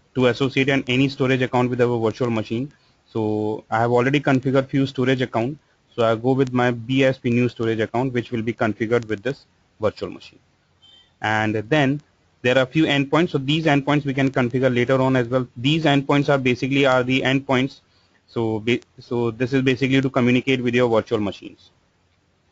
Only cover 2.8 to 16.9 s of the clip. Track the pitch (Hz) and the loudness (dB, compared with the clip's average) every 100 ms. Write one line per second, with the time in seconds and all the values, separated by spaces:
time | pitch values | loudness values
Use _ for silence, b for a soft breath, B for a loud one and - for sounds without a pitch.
2.8 | b _ _ 117 107 107 107 110 - 110 | b _ _ -4 -2 -2 -4 -6 -4 -2
3.8 | 120 123 127 143 139 131 135 135 131 139 | 2 2 2 2 2 0 2 0 0 -2
4.8 | 135 - 123 131 127 135 127 151 _ _ | -2 -2 0 0 -2 -2 -4 -6 _ _
5.8 | _ - 113 113 123 131 135 123 123 120 | _ -2 0 0 0 0 0 0 0 -2
6.8 | 113 131 131 131 123 120 123 - 113 110 | -2 2 2 0 0 0 0 0 -2 -2
7.8 | 104 117 131 120 110 120 113 110 113 104 | -2 -2 -2 -4 -4 -6 -6 -2 -4 -2
8.8 | 110 127 107 101 123 147 _ _ _ - | -2 -2 -2 -6 -6 -8 _ _ _ -6
9.8 | 107 - 92 - - - _ _ _ _ | -4 -4 -8 -12 -20 -20 _ _ _ _
10.8 | b b b _ 107 107 110 107 107 156 | b b b _ -2 0 0 -4 -2 0
11.8 | 135 147 - _ _ _ 123 127 127 156 | 0 -2 -8 _ _ _ 0 2 2 2
12.8 | 156 143 139 151 175 143 135 160 156 147 | 2 0 0 0 0 -2 -2 0 2 2
13.8 | 139 147 143 135 135 135 120 127 131 120 | 2 0 0 0 0 0 0 0 0 2
14.8 | 123 135 131 131 117 127 120 123 131 160 | 2 2 2 0 0 -2 -4 -4 0 2
15.8 | 156 139 139 143 139 139 127 123 131 139 | 2 2 2 0 2 2 2 0 0 2
16.8 | 135 | 4